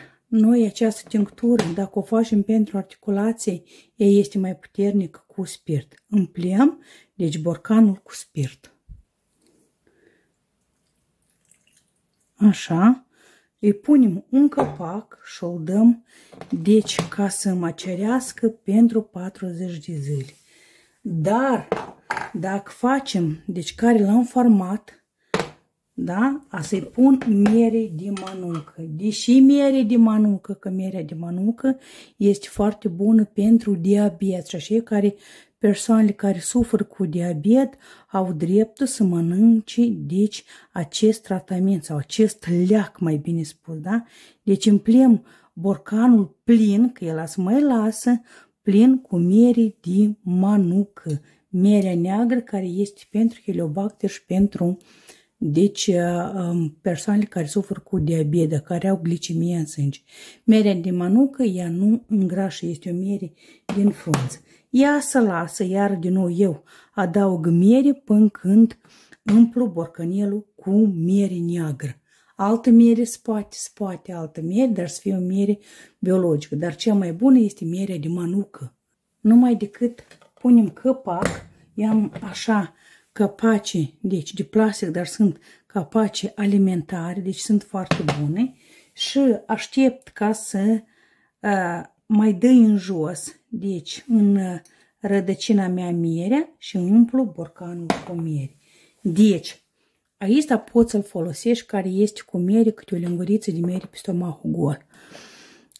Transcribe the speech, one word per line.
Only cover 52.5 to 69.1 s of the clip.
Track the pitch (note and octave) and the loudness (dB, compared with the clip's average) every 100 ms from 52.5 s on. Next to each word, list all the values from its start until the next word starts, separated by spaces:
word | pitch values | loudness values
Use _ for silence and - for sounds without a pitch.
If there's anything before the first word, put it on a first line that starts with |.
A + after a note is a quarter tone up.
| G3+ F#3 | -6 -6
este | F3+ G3+ - _ | -4 -6 -8 _
pentru | G#3 A3+ - | -2 0 -2
Helicobacter | - E3+ D#3+ D#3+ G3+ - G3 | -8 -6 -4 -4 -6 -4 -8
și | - | -6
pentru, | - F#3 G3+ - F3 F#3+ _ _ - - _ - | -4 0 0 0 -4 -4 _ _ -20 -20 _ -8
deci, | D3+ D3+ G3+ - - | -2 2 2 0 -2
uh, | F3 F3 F3 F3 | 0 0 -4 -6
um, | G3 F3 F3 D#3 - | -6 -4 -4 -4 -6
persoanele | G3 D#3+ - G#3 | -6 -4 -2 -2
care | G3+ F3+ D3 | -2 -4 -4
suferă | G#3 - F#3+ | -4 -4 -8
cu | - F#3 | -6 -4
diabet, | D3+ D#3+ D3 E3+ D#3+ D3 | -2 -2 0 0 0 -2
care | - E3+ F#3+ | -4 -4 -2
au | F#3+ | -2
glicemie | E3 E3+ - E3 E3+ E3+ | -2 -6 -4 -4 -2 -2
în | D3+ | -6
sânge. | - C#3+ - _ - - - | -4 -6 -6 _ -20 -20 -4
Mierea | - A3 G#3 | 2 4 4
de | F3+ F3+ | 0 -2
mănuncă, | F3+ F3 A3 C#4 C4+ | -2 2 2 2 0
ea | A#3 F3+ E3+ | -4 -2 -4
nu | F3 G#3 A#3 - | -2 0 0 0
îngrașă, | G#3+ F#3 F3+ F#3+ - F3 | -2 -2 -2 -6 -6 -10
este | D#3 F3+ | -8 -8
o | |
miere | F3 F#3+ G3 F3+ - _ _ - G3+ | -6 -6 -6 -10 -16 _ _ -8 0
din | G3+ | 0
frunză. | - E3 C#3 B2+ - _ _ _ | 0 -2 -2 -4 -10 _ _ _
Ea | B3+ C#4+ D4 | 2 2 2
se | D4 C4 | 0 2
lasă, | G#3+ E3+ E3+ - | 2 0 -6 -6
iar | F#3 G3 G3+ | -4 0 0
din | F#3 F3+ | -2 -2
nou | F#3+ F3+ | 0 0
eu | F3 G3 D3 _ - _ | 0 0 -2 _ -20 _
adaug | - F3+ G3+ G3 E3+ E3 | -6 -2 0 0 0 0
miere | E3+ G3 B3+ C#4+ | 4 4 4 4
până | - - G#3 G#3+ | 0 0 4 4
când | - F3+ G#3 A3+ - _ _ _ | 2 2 4 4 2 _ _ _